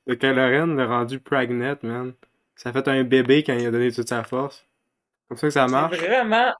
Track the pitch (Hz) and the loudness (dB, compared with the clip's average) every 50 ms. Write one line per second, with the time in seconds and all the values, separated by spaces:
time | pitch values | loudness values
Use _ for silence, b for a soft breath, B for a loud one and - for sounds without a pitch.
0 | - - 123 120 - 135 131 127 131 127 131 147 165 170 156 135 127 113 123 120 | -6 -6 -4 0 0 2 2 4 2 2 2 2 0 0 0 -2 0 0 0 -2
1 | 120 117 135 131 - - 143 135 123 120 123 120 120 139 143 - - 113 117 120 | -2 -4 -6 -10 -6 -2 -2 -2 0 -2 -2 -4 -4 -4 -6 -6 -8 -8 -6 -6
2 | 127 127 127 _ _ _ _ _ _ _ _ - - 123 120 135 135 143 135 135 | -8 -10 -12 _ _ _ _ _ _ _ _ -12 -10 -4 -4 -2 0 0 2 2
3 | 131 120 131 131 120 123 135 151 151 - 127 120 120 120 113 120 123 123 117 - | 2 4 4 2 4 4 4 4 4 0 -2 -2 0 -2 0 0 0 0 -2 -4
4 | 117 - 123 117 113 - 127 127 139 139 - - _ _ _ _ _ _ _ _ | -4 -4 -4 -6 -6 -4 -6 -6 -6 -6 -10 -16 _ _ _ _ _ _ _ _
5 | _ _ _ _ _ - 127 - - 151 143 143 131 123 131 139 156 165 175 160 | _ _ _ _ _ -16 -8 -2 -2 0 2 2 2 4 2 0 0 0 -2 -4
6 | 165 185 240 262 240 214 220 233 247 254 - | -2 0 0 0 2 2 2 2 2 0 -2